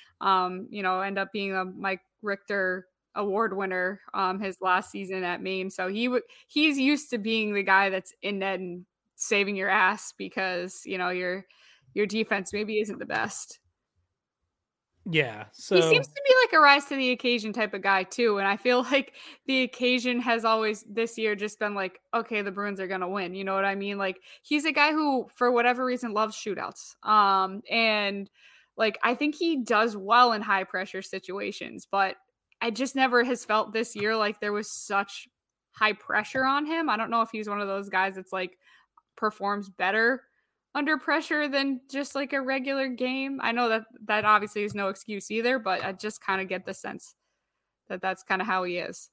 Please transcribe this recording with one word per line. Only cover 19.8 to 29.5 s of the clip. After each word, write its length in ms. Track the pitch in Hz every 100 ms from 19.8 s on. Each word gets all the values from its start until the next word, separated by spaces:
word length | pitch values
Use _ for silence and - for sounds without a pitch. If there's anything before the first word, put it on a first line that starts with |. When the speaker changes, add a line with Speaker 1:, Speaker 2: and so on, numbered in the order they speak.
| 247 254 247 240
Speaker 1:
has 240 | 240 233
always 400 | 226 220 214 208
this 340 | - 208 226 226
year 160 | 220
just 240 | 202 208 -
been 160 | 208
like, 260 | 202 190 - _
"Okay, 280 | 233 226 214
the 100 | 202
Bruins 260 | 190 202 190
are 80 | 185
gonna 220 | 190 180
win," 260 | 196 175
you 80 | 190
know 120 | 190
what 100 | 190
I 100 | 196
mean? 220 | 196 202 202
Like, 220 | 196 185 - -
he's 240 | - 294 311
a 60 |
guy 200 | 294 294
who, 340 | 311 302 262 -
for 160 | - 247
whatever 340 | 240 240 247
reason, 280 | 254 247 240
loves 240 | 208 214 -
shootouts, 580 | 214 185 - - - -
um, 580 | - 214 202 196 190 196 -
and, 640 | 226 226 214 202 202 196 _ - - _ -
like, 220 | 220 -
I 120 | 233
think 200 | 240 294
he 300 | 294 339